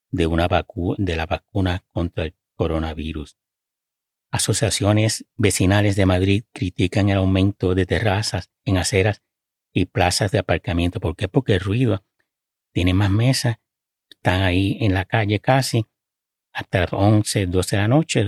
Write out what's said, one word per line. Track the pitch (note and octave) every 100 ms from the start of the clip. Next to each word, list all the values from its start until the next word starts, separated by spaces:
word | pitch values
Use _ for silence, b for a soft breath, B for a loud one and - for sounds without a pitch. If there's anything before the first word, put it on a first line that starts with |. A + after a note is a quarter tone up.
| _
de | - E2
una | E2 F2
vacu-, | F2+ - - F2 C3+
de | F#2 E2
la | E2
vacuna | E2 - G2+ F#2 F2+ -
contra | G2 E2+ - D#2
el | - _ -
coronavirus. | E2 D#2+ D#2+ D#2 D#2 D#2 D2 _ _ _ _ _ _ _ _ _ _
Asociaciones | A#2 - G#2+ G#2 - G2+ G#2+ A2 - - -
vecinales | G2+ - F#2 G2+ G#2 G2
de | F#2+
Madrid | F#2 F#2+ G2+ -
critican | - F#2 - F#2 G#2+ G2+
el | G2
aumento | F#2+ F#2+ G2 - F2+ F#2
de | F2+
terrazas | F2 G#2+ F#2+ A2+ F#2 - _
en | - F#2+
aceras | F2+ F#2+ G#2 - _ _ _ _ _
y | - F2+
plazas | - F2 - G2+
de | G2+
aparcamiento. | - E2+ - E2+ F2 G2
¿Por | F2+ -
qué? | F#2
Porque | - - F#2+
el |
ruido | G2 A2+ B2+ G2+ - _ _ _ _ _ _
tiene | - F2+
más | F#2 G2+
mesas, | G2+ B2 C3 B2 A2+ _ _ _ _ _
están | _ - F#2
ahí | F#2+ F2+ G2 -
en | G#2+
la | F#2 F#2+
calle | A2+ G#2 G#2
casi | - C3+ C3 A#2 - _ _ _ _ _ _
hasta | - - F#2+
las | E2+
once, | - G2+ G#2+ - G#2+ F#2
doce | F2+ - G2+
de |
la | G#2
noche | C#3+ E3 -